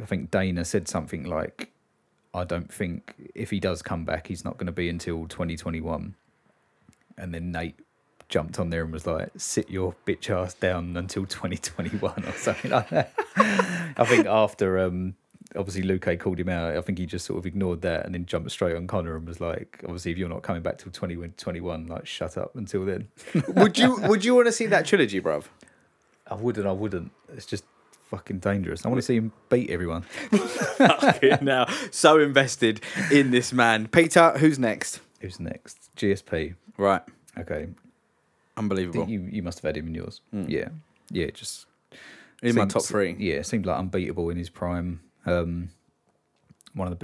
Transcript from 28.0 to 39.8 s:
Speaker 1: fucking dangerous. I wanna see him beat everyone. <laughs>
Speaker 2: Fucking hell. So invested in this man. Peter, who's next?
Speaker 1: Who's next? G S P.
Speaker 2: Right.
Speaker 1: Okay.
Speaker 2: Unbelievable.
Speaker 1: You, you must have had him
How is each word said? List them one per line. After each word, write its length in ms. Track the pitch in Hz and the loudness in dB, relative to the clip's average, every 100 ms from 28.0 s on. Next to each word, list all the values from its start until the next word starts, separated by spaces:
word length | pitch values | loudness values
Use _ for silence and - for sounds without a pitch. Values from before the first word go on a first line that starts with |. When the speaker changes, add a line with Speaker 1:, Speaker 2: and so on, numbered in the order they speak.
| - | -12
Speaker 1:
fucking 300 | 104 - 95 | -12 -8 -4
dangerous. 460 | 101 98 87 - 113 | 0 0 -2 -4 -2
I 40 | |
wanna 120 | 127 | 0
see 140 | - 117 | 2 2
him 160 | 110 - - | 0 -6 2
beat 200 | 127 117 | 2 2
everyone. 320 | 87 87 82 | -2 -2 -4
<laughs> 300 | - - - 202 - - - - | -6 -10 0 2 2 -4 -2 6
Speaker 2:
Fucking 680 | 226 156 277 - 135 - 139 | 6 8 6 6 6 6 4
hell. 200 | 131 123 - 214 | 2 2 -2 -6
So 280 | - 160 156 | 6 8 10
invested 640 | 147 139 135 - 117 104 - - 95 | 8 6 4 4 2 2 -4 -4 4
in 200 | 143 135 | 6 6
this 220 | 123 117 | 4 2
man. 340 | 123 117 110 107 | 4 4 4 2
Peter, 500 | 170 165 175 165 135 | 4 6 8 8 8
who's 220 | 156 135 | 4 4
next? 400 | 117 - - - - _ | 0 0 -6 -10 -16 _
Speaker 1:
Who's 180 | 95 - | -14 -10
next? 560 | 87 - - - - - | -10 -10 -16 -20 -20 -2
G 160 | 104 | 0
S 100 | 95 | 0
P. 320 | - 82 78 90 - - | -2 -4 -4 -8 -14 0
Speaker 2:
Right. 240 | 98 92 - - _ - | 2 2 -2 -20 _ -12
Speaker 1:
Okay. 320 | 85 78 80 - _ _ _ _ _ _ _ - | -8 -6 -8 -12 _ _ _ _ _ _ _ -6
Speaker 2:
Unbelievable. 520 | 104 95 90 98 90 | -2 -2 -2 -4 -4
Speaker 1:
You, 140 | 107 90 | -4 -6
you 120 | 104 | -6
must 160 | 87 - | -6 -6
have 100 | 78 | -4
had 80 | |
him 100 | 76 | -4